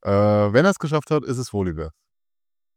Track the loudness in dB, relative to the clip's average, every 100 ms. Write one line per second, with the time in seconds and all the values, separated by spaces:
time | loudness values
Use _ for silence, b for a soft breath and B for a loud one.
0 | 0 2 4 4 4 4 2 0 -2 -4
1 | -2 -4 -4 -8 -6 -4 -4 -6 -10 -14
2 | _ _ _ _ _ _ _